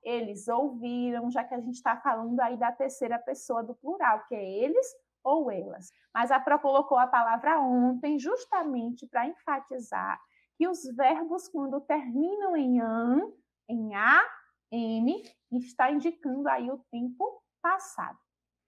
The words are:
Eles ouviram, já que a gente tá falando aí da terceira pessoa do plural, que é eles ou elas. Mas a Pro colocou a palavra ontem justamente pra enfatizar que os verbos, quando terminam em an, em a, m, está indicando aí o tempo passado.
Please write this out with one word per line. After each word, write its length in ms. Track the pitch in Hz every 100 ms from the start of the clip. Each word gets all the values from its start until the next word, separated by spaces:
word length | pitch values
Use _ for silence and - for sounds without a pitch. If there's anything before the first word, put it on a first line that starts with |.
Eles 460 | 226 240 220 202 214
ouviram, 800 | 233 285 240 240 247 247 240 240
já 140 | 247
que 100 | 240
a 60 | 247
gente 220 | 233 247
tá 140 | - 240
falando 420 | 285 226 233 247
aí 160 | 240 240
da 160 | 226
terceira 460 | 202 269 262 233 233
pessoa 440 | 240 277 - 233
do 120 | 226
plural, 500 | 247 269 381 254 214 -
que 80 |
é 160 | 226 190
eles 360 | 190 254 415 523 - _ _
ou 280 | 262 311 269
elas. 420 | 196 196 180 180 _ _
Mas 180 | 220 240
a 100 | 269
Pro 180 | 262 294
colocou 380 | 285 269 277 254
a 100 | 247
palavra 540 | 247 233 233 277 320
ontem 580 | 262 247 247 254 294 294
justamente 880 | 262 508 508 392 311 254 233 240 262
pra 200 | 247 247
enfatizar 920 | 339 - 277 269 262 226 190 190 - _ _ _ _
que 100 | 339
os 180 | 349 262 240
verbos, 520 | 262 311 330 349 -
quando 340 | 320 277 277
terminam 760 | 277 302 262 240 330 415 392 339
em 240 | 262 247
an, 500 | 226 226 233 262 427 - _ _ _
em 260 | 233 220
a, 260 | 202 220 311 453 - _ _ _
m, 520 | 233 226 226 233 370 - _ _
está 380 | 247 247 - 262
indicando 580 | 294 330 330 277 262 285
aí 220 | 262 247
o 80 | 269 _
tempo 520 | 240 247 247 381 - _ _
passado. 580 | 339 381 - - 180 - _ _ _ _